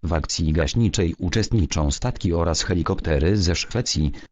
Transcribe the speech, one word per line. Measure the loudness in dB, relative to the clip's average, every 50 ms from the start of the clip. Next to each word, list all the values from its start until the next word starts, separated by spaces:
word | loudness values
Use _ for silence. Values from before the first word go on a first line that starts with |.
| -2
W | 0 -2
akcji | -2 -2 -2 -4 -2 0 2 2
gaśniczej | 2 0 0 2 2 2 2 2 2 0 0 0 -2
uczestniczą | -4 -2 0 0 -2 0 2 0 2 2 0 0 0 0
statki | 0 -2 -2 -4 -4 -2 -2 0 2
oraz | 2 2 0 0 -2
helikoptery | -2 0 0 0 0 0 -2 -2 0 0 2 2 4 2 2 2
ze | 2 2 0
Szwecji, | 0 -2 -4 -4 -4 -2 -2 -2 0 0 0 -2 -4 -12 -10